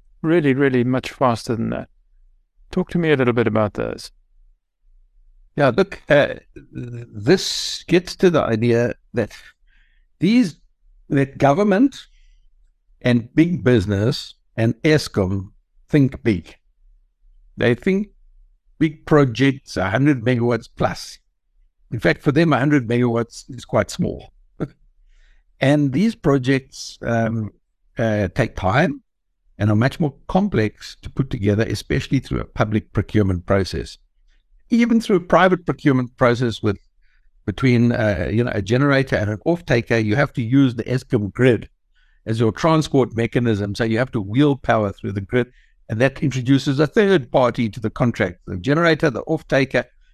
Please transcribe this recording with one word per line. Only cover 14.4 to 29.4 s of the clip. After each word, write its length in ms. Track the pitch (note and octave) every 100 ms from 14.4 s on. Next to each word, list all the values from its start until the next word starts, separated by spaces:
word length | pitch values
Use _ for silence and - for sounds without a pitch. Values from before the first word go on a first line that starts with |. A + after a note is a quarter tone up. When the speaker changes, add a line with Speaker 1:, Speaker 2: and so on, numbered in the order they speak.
| _ -
Speaker 2:
and 180 | A#2 -
Eskom 680 | D#3 D#3 - - F#2 G2 F#2 _ _ _ _
think 340 | D3+ C3+ -
big. 320 | B2 F2+ - - _ _ _ _ _ _ _ _ _ -
They 180 | A#2
think 340 | A#2+ G3 F#3+ G#3 _ _ - _ _ _ -
big 260 | D#3+ D#3 -
projects, 680 | D3+ C#3 A2 C3+ C3 - -
a 140 | F#2+
hundred 320 | A2 C#3+ C3+
megawatts 460 | A2+ B2 A#2+ A2+ -
plus. 440 | - A2+ - - - _ _ _ _ _ _ _
In 80 | A#2
fact, 240 | E3+ D3+
for 80 | D#3
them, 220 | C#3 E3+
a 60 | B2+
hundred 300 | D3 D3 A2+
megawatts 560 | A#2+ B2 A#2 A2+ - -
is 140 | A#2+
quite 260 | - A2+ G2
small. 420 | - - - - _ _ -
<laughs> 80 | D3+ _ _ _ _ _ _ _ _ _
And 300 | C3+ D3 C#3+
these 220 | C3 A3
projects, 840 | - D#3 C#3 B2+ C3+ C3 - - -
um, 480 | B2 A2+ A2+ A2+ G#2 - _ _ _ -
uh, 300 | A2+ G#2 F#2+
take 280 | - A#2 -
time 460 | F#2 A#2+ F#3 C#4+ _ _ _ _